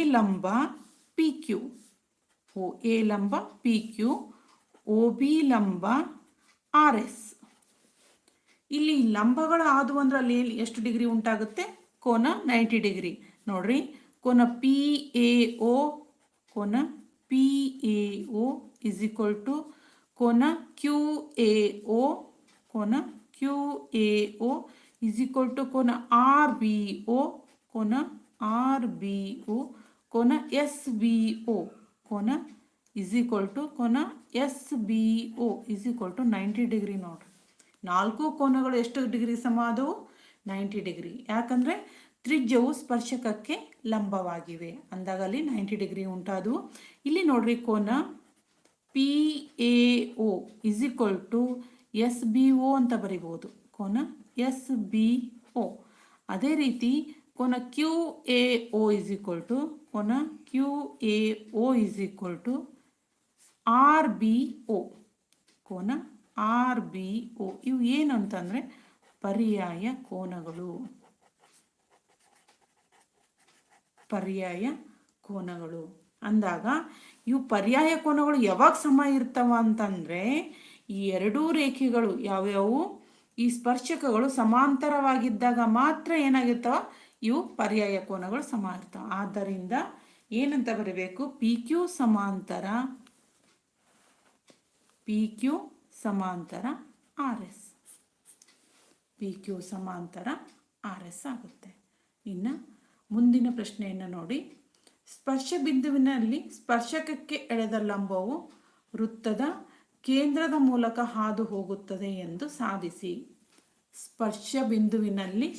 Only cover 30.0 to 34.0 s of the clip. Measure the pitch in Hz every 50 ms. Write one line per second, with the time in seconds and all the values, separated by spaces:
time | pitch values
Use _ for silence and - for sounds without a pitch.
30 | _ _ - 233 240 240 294 320 302 - - 277 294 285 - - - 277 233 208
31 | 214 233 226 226 220 220 220 - - - 226 190 160 - - - - _ _ _
32 | _ - 214 202 202 220 277 330 339 - - - _ _ _ _ _ _ _ 214
33 | 190 180 208 247 240 240 226 202 196 196 196 277 294 302 - - 240 233 233 277